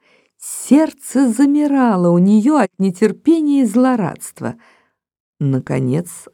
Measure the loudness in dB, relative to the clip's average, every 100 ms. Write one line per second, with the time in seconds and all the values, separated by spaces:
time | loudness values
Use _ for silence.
0 | _ _ _ _ -18 -16 2 2 2 -4
1 | -6 -2 0 2 0 0 0 0 0 2
2 | 2 2 4 4 2 0 -2 -2 -4 0
3 | -2 0 0 0 2 0 0 2 0 0
4 | -4 -8 -16 -12 -10 -10 _ _ _ _
5 | _ _ _ _ -2 -2 -4 -4 -2 -4
6 | -6 -14 -18